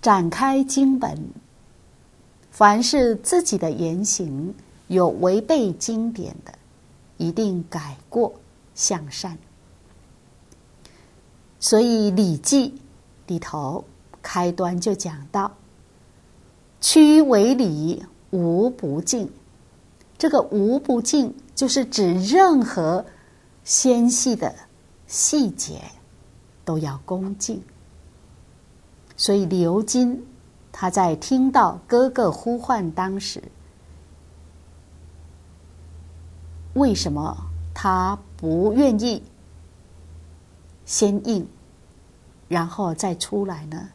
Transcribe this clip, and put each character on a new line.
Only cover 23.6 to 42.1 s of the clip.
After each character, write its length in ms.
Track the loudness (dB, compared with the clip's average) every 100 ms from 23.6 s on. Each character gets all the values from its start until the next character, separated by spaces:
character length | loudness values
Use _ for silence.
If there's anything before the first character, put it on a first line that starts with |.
纤 440 | -2 0 4 4 4
细 280 | 2 0 -2
的 180 | -4 -8 -20 _ _ _ -12
细 420 | -2 0 2 0
节 320 | -2 -10 -12 -16 -20 -20 -20 -20 -20 -20 _
都 140 | -6 -4
要 220 | -4 -8
恭 320 | -8 -6 -6 -8
敬。 240 | -8 -8 -12 -20 -20 -20 -20 -20 -20 -20 -20 -20 _ -20 -20 -20 -20 -6
所 180 | 0
以 100 | 2
刘 380 | 2 0 2 0
金 420 | 0 0 0 -2 -10 -20 -20 _ -20
他 180 | -8 -4
在 280 | 0 0 0
听 340 | -2 2 4
到 300 | 4 2 0 0
哥 200 | 2 2
哥 220 | 2 0
呼 260 | -2 -4 -6
唤 320 | -2 -2 -2
当 260 | -4 -4 -4
时， 240 | -8 -12 -16 -20 -20 -20 -20 -20 -20 -20 -20 -20 -20 -20 -20 -20 -20 -20 -20 -20 -20 -20 -20 -20 -20 -20 -20 -20 -20 -20 -20 -20 -18 -18 -6
为 200 | 0 2
什 180 | 2 -2
么 240 | -4 -6 -8 -10 -10 -10
他 420 | -6 -2 0 0 -4 -10 -8
不 360 | -4 0 0
愿 260 | 4 2 2
意 200 | -2 -4 -10 -20 -20 -20 -20 -20 -20 -20 -20 -20 -20 -20 -20 -20 -20 -20 -8
先 340 | 0 0 0 -2
应， 160 | -4 -4 -14 -20 -20 -20 -20 -20